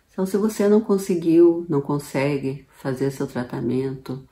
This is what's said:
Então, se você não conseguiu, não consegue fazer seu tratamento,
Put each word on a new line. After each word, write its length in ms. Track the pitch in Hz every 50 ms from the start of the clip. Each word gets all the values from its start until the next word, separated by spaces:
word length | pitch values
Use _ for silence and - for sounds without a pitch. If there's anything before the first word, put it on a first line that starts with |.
| _ _
Então, 160 | _ - 190
se 100 | 190 -
você 320 | 196 208 214 - - 202 202
não 120 | 208 214
conseguiu, 840 | 220 - 202 190 190 - 185 170 170 165 160 170 175 170 165 170 170 170
não 120 | 151 139
consegue 840 | 139 - 143 143 147 - - 139 135 143 143 135 139 135 135 139 - _
fazer 420 | _ - - 139 127 123 139 139
seu 160 | 139 - 139
tratamento, 1000 | 135 - 123 123 - - 113 127 123 123 131 135 135 131 135 - - 127 135 - _